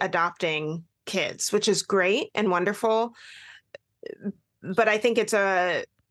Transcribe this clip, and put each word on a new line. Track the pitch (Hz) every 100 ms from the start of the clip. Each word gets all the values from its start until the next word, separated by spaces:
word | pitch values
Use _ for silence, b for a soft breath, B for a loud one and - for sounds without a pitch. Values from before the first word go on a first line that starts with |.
adopting | 180 175 175 - 165 151 151 165 - _ -
kids, | 190 147 - -
which | 208 214
is | 180
great | - 190 185 233 262 -
and | 208
wonderful. | 175 185 208 220 220 233 B B B B B _ - _ _ - - 202 - _ _
But | 170 190 214
I | 214
think | 240 226
it's | 208
a, | 208 196 185 180 147 - _ _